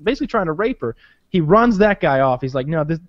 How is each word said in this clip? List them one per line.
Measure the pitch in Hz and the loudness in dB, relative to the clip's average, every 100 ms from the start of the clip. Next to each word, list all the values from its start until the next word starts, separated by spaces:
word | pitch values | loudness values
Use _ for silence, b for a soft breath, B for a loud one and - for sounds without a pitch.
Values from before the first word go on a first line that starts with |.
basically | 170 285 247 | -6 -4 -4
trying | 226 170 | -4 -2
to | |
rape | 156 233 254 | -2 -4 -4
her. | 117 - b b b | -8 -10 b b b
He | 185 | -2
runs | 151 214 240 190 | 4 4 4 4
that | 208 202 | 2 2
guy | 160 135 | 0 2
off. | 135 127 | 2 0
He's | 131 | -4
like, | 131 139 | -6 -4
"No, | 160 | -4
this," | 147 165 | -4 -6